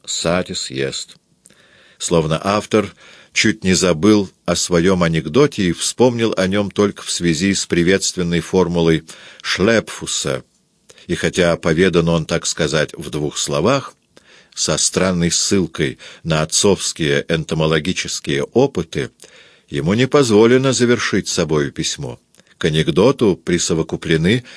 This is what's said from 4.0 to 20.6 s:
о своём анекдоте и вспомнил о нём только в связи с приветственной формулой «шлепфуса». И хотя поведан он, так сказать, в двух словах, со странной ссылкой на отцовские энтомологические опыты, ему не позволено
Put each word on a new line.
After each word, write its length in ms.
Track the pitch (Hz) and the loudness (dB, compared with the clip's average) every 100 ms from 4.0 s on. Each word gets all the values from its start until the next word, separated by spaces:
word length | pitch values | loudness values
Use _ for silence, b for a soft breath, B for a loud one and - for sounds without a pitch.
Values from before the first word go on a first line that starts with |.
| 101 107 92 _ - | 4 4 0 _ -4
о 100 | 85 | -4
своём 460 | - 87 92 90 | 0 2 2 2
анекдоте 640 | 85 80 78 123 147 110 | 2 0 0 2 2 2
и 80 | 87 | -2
вспомнил 640 | 80 - - 123 117 113 - | -2 -6 2 2 2 0 0
о 80 | 92 | 0
нём 240 | 101 98 | 0 -2
только 320 | - 104 - | 0 0 -2
в 80 | - | -8
связи 460 | - 87 78 98 92 | -2 0 2 0 0
с 100 | - | 0
приветственной 760 | 87 85 95 - 90 87 85 | 0 2 2 0 -4 -2 -2
формулой 640 | - 92 85 87 82 80 B B B B | 0 0 2 2 2 2 B B B B
«шлепфуса». 1040 | - - 104 113 - - 80 - 73 67 - _ _ _ _ B - | -6 0 2 2 -2 -10 -8 -6 -6 -6 -10 _ _ _ _ B -8
И 80 | 85 | -4
хотя 400 | 82 92 85 82 | -2 2 2 2
поведан 520 | 85 80 95 85 82 | 0 2 4 4 2
он, 160 | 82 76 | 0 0
так 200 | 85 - | -4 -4
сказать, 480 | - 76 78 71 | -4 -2 0 -2
в 160 | - 76 | -8 -10
двух 280 | 76 73 - | -6 -6 -6
словах, 560 | - 71 98 135 - - _ b b b b - | -4 0 0 0 -4 -16 _ b b b b -6
со 180 | - 76 | -4 -2
странной 520 | - - 92 87 85 | -2 0 0 0 0
ссылкой 720 | - - 101 82 - 71 62 B B | -2 0 0 -2 -4 -6 -6 B B
на 180 | 80 78 | -2 -2
отцовские 800 | 80 - 101 87 - - 76 71 - | 0 0 2 2 -2 -4 0 0 0
энтомологические 1160 | 82 76 80 80 80 92 87 - - 80 71 | -4 -2 -2 0 0 -2 -6 -8 -8 -4 -4
опыты, 680 | 67 117 135 90 80 73 64 - B B B B B | -2 0 0 -2 -6 -8 -8 -12 B B B B B
ему 240 | 71 80 | -4 0
не 140 | 110 131 | 0 2
позволено 640 | 147 120 104 117 127 | 2 4 6 6 4